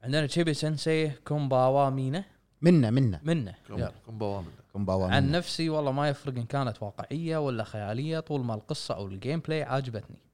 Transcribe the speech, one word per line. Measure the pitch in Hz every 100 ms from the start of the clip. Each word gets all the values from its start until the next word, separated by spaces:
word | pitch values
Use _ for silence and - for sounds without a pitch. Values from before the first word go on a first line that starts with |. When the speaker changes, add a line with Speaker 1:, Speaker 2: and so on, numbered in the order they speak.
Speaker 1:
عندنا | 123 147 143
تشيبي | 170 165
سensei، | 147 156 151 160 160 156 131 -
كومباوا | 151 139 131 127 139 139
مينا. | 135 131 160 196 _ _ -
Speaker 2:
منا، | 165 170 113
منا. | 127 123 90
Speaker 1:
منا. | 147 170 104 - -
Speaker 3:
كوم-، | 104
Speaker 1:
يلا. | 110 - -
Speaker 3:
كومباوا | 107 104 98
منا. | 87 - _
Speaker 2:
كومباوا | 98 95 95 92
Speaker 1:
عن | 127
Speaker 2:
منا. | 135 170
Speaker 1:
نفسي | 175 - 160
والله | 151 143
ما | 139 147
يفرق | 139 143 123
إن | 113
كانت | 139 127 101
واقعية | 104 - - 147 165 160
ولا | 143 117
خيالية، | 107 110 101 117 151 160
طول | - 147 120
ما |
القصة | 107 - 151 - 90
أو | 98
الجيم | 95 120 160
بلاي | - 160
عاجبتني. | 139 131 127 110 - - _